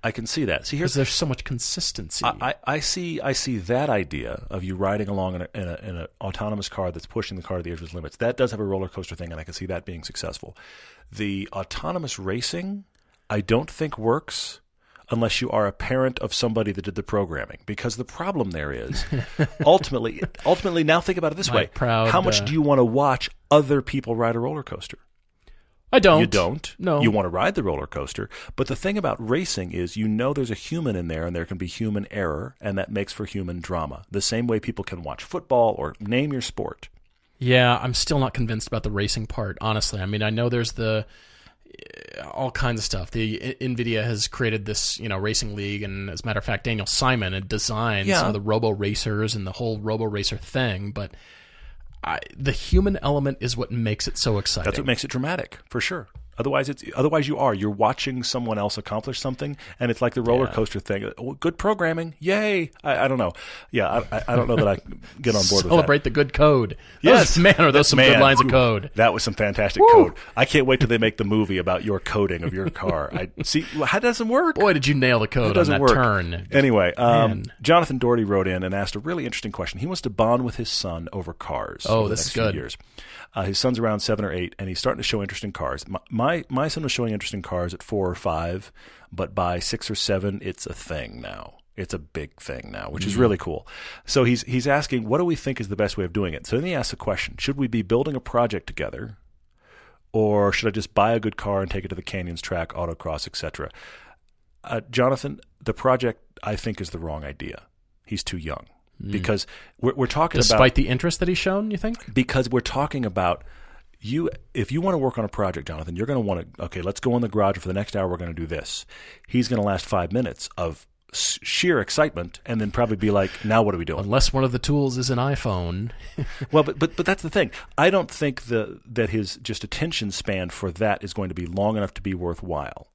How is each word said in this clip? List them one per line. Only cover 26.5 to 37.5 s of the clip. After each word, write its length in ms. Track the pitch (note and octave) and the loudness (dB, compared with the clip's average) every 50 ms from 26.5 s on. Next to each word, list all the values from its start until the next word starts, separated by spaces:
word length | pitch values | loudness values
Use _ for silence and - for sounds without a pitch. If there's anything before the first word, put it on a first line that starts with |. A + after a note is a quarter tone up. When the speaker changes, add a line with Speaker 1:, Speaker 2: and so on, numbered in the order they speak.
| B2+ D#3 - - - - | -2 -4 -10 -14 -12 -6
Speaker 2:
No. 220 | F3 F3+ D#3+ D3 | -2 0 2 4
Speaker 1:
You 100 | B2 A2+ | 4 4
wanna 180 | G#2 G#2+ F#2+ F2 | 4 2 0 0
ride 240 | E2 F2+ A2+ F3 G3+ | 0 0 0 2 0
the 80 | F#3+ | 0
roller 240 | A#2+ F#2+ D#2 C#2 C2+ | -2 0 -2 -2 -4
coaster. 420 | - - - C#2 C2+ - - - - - - - - - | -6 -6 -8 -8 -6 -6 -8 -8 -8 -10 -16 -16 -12 -4
But 100 | - E3 | -4 -4
the 100 | - B2 | -2 -4
thing 220 | - - F#3+ G3+ G#3+ | -4 -2 -2 -2 0
about 180 | F3+ C#3 A2 - A#2 | -2 -2 -2 -2 -2
racing 460 | G#2+ B2 D#3+ F#3 - - - F#2 F2 | 0 0 0 0 -2 -4 -4 -4 -6
is 240 | F#2 F2 F2+ E2+ - | -4 -4 -4 -4 -2
you 100 | A2 G#2+ | -2 0
know 260 | G#2+ G#2+ G#2+ A#2+ C3+ C#3+ | 0 0 0 0 0 0
there's 160 | C#3+ C3 A2+ | -2 -2 -4
a 40 | G#2+ | -4
human 420 | - - - D#3 E3+ D#3+ C3 G2+ | -8 -6 -6 -6 -4 -2 -2 -2
in 120 | F2+ F2 E2 | -2 -4 -4
there 180 | D#2+ D#2+ E2 | -4 -4 -4
and 80 | F2 F2 | -4 -4
there 120 | E2+ E2+ | -4 -6
can 100 | - F#2+ F2 | -6 -6 -8
be 80 | F#2 | -8
human 400 | F2 - - A2+ A2 G#2 G2+ G2 - | -8 -6 -4 -4 -2 -2 -4 -4 -4
error, 440 | - G#2 F#2+ E2 D2+ D2 - - - _ | -4 -2 -2 -2 -2 -4 -6 -10 -12 _
and 160 | - G#2 G2 | -8 -4 -4
that 140 | G2 F#2 - | -4 -4 -4
makes 200 | G#2+ G#2 G2 - | -4 -4 -4 -4
for 120 | - - G#2+ | -6 -8 -8
human 360 | F#2+ - G2+ F#2+ F2 F2 F2+ | -6 -6 -6 -6 -6 -8 -8
drama. 420 | E2 - F#2 E2+ D#2 D2 C2 - - _ | -6 -4 -4 -4 -4 -4 -8 -12 -14 _
The 100 | - G2+ | -4 -2
same 260 | G2 - A2+ A2+ A#2+ | -2 0 0 0 0
way 140 | A#2+ A2+ G#2+ | 0 0 0
people 240 | - - A2+ - G2 | -2 -4 -6 -6 -8
can 180 | - F#2+ F2 | -8 -10 -10
watch 220 | E2+ C#2+ C2+ - - | -8 -10 -10 -10 -12
football 500 | - - F3+ - _ C3 B2 A#2 A2+ G#2 - | -10 -10 -10 -2 _ 4 4 6 4 2 0
or 160 | C2+ D2+ - - | -4 -6 -6 -8
name 320 | G#2 G2+ A#2 B2+ C#3+ D3+ | -6 -2 0 0 0 0
your 100 | C#3 B2+ | -2 -4
sport. 460 | A#2 - - - - - - _ - - _ - _ _ _ _ _ _ _ _ | -6 -6 -6 -6 -8 -8 -8 _ -18 -20 _ -20 _ _ _ _ _ _ _ _
Speaker 2:
Yeah, 400 | B2+ B2 | 2 4